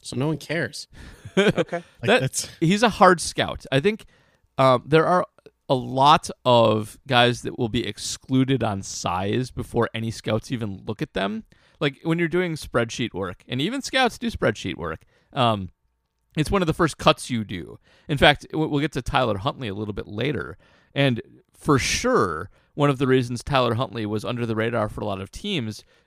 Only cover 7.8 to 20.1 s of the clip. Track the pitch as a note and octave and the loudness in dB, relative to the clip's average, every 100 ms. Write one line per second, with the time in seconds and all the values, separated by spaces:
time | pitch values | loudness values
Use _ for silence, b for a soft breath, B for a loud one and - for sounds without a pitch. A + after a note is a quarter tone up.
7.8 | G2+ - - - - C3 C3 C3 A2 G2 | -4 -8 -10 -10 0 2 2 0 -2 -4
8.8 | - - - F2 G2+ A2+ B2+ - - A#2+ | -8 -6 -4 -2 -2 -2 -4 -8 -6 -2
9.8 | A2+ A2+ A2+ - - A2 - B2 A2 G2 | -2 -2 -6 -6 -2 -2 -2 -6 -6 -8
10.8 | A#2 G#2+ - - G3 A3 - b b b | -10 -8 -6 -4 -6 -6 -14 b b b
11.8 | D3 C3+ E3 E3+ E3+ F3 F3+ D3+ - B2+ | -4 -4 -2 0 0 0 -2 -4 -4 -2
12.8 | A#2 - A#2+ F2 F#2+ F2+ - B2 E3 C4+ | -2 -2 -6 -4 -8 -8 -8 -4 -4 -4
13.8 | - C4 B3 - A#3 - C#3 G#2+ F#2+ - | -2 0 0 0 -6 -2 0 0 -4 -6
14.8 | D#2+ D#2+ _ _ _ - A#2+ G#2 F2+ - | -8 -10 _ _ _ 0 2 2 -4 -14
15.8 | _ _ _ _ _ - D3+ G3+ E3 - | _ _ _ _ _ -2 0 2 2 2
16.8 | E3+ - E3+ D#3 - A#2+ G2+ F#2 A1 - | 0 2 2 2 0 -4 -4 -8 -10 -16
17.8 | b b - C#3+ D#3+ C#3 - - D#3 D3 | b b -6 4 4 4 -2 -4 -2 0
18.8 | D3+ C#3 - C#3 B2 G2+ A#2+ C#3+ A#2 G2 | -2 -4 -2 0 0 -2 -4 -6 -8 -8
19.8 | G#2 G2+ - | -8 -10 -10